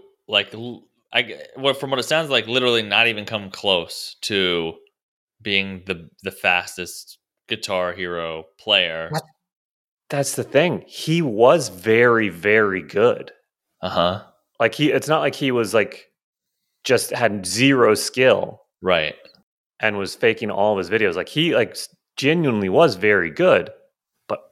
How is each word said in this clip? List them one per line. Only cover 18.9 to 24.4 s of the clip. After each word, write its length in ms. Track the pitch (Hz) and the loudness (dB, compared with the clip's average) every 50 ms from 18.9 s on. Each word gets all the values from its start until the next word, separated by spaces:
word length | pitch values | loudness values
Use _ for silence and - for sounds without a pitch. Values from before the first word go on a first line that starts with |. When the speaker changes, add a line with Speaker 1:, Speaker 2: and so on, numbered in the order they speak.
| 87 82 78 76 - - - - _ _ _ _ _ _ _ _ _ - | 0 0 0 -2 -6 -10 -16 -20 _ _ _ _ _ _ _ _ _ -4
Speaker 2:
and 160 | 110 107 104 | -4 -2 -2
was 180 | 101 98 90 - | -4 -6 -8 -4
faking 360 | - - 113 110 - 113 104 | 0 0 0 2 0 -4 -6
all 220 | 101 101 101 107 104 | -2 0 2 2 2
of 60 | 98 | 0
his 120 | 90 85 | 0 -2
videos. 240 | 104 113 107 95 82 | 0 0 0 0 0
Like, 140 | 92 82 - | -2 -6 -4
he, 240 | - 147 165 170 120 | -4 -2 0 0 2
like, 160 | 117 113 - | 2 0 0
s-, 180 | - - - - _ _ _ _ _ | -4 -10 -14 -16 _ _ _ _ _
genuinely 520 | - 127 139 165 175 160 135 117 104 98 92 | -2 0 2 2 2 2 2 0 0 0 2
was 280 | 92 139 170 147 101 | 4 4 4 4 2
very 340 | 90 104 107 104 98 87 82 | 2 2 2 4 4 2 0
good, 400 | - - 175 185 127 92 82 - - - _ _ _ _ _ _ _ _ _ - | -2 0 4 4 4 4 2 -2 -8 -20 _ _ _ _ _ _ _ _ _ -8
but 220 | - - | -8 -8